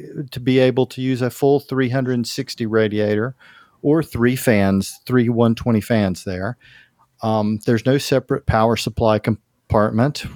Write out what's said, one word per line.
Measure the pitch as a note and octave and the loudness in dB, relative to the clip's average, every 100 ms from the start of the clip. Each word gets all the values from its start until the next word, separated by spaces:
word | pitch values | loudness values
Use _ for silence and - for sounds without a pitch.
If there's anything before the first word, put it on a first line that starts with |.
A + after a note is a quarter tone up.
| D3 - C#3 | -14 -14 -12
to | - | -6
be | B2+ C3 | 0 4
able | C3 B2 B2 | 4 2 -2
to | - | -4
use | C3 B2+ | -4 -2
a | B2 | -4
full | - C#3 C#3+ | 0 0 0
three | C3+ C3+ C3 | 0 -2 -2
hundred | C3+ B2+ B2 A2+ | -2 -2 -2 -4
sixty | - B2 - A2 | -6 -10 -8 -2
radiator | A2 A2 G#2 G#2 G#2+ A#2+ - - - _ _ | 0 0 0 0 0 -2 -8 -20 -20 _ _
or | D3 D#3+ | 0 0
three | D3+ B2 A#2+ B2+ | 0 -2 0 0
fans, | - G#2+ G2 G2 G2 - - | 2 2 4 2 -2 -10 -2
three | B2+ A#2 | 2 2
one | A#2 A#2 A2+ | 2 2 2
twenty | B2+ A2+ | 0 -2
fans | - A2+ G2+ F2+ - | 0 0 0 -2 -6
there. | F2+ G2 B2 - - _ _ _ _ | -6 -8 -10 -18 -20 _ _ _ _
Um, | A2+ A2 G#2 G#2+ - | -2 0 0 -2 0
there's | A#2 B2+ | 0 2
no | C#3 | 0
separate | - C3+ - C#3 - | 0 -2 -2 -4 0
power | A2+ A2+ A2 | 2 2 2
supply | - - A2+ G#2+ | -2 0 2 2
compartment, | - G#2 - _ _ A#2 G#2+ A2 C3+ D3 - | 0 -4 -6 _ _ 0 2 2 0 -2 -12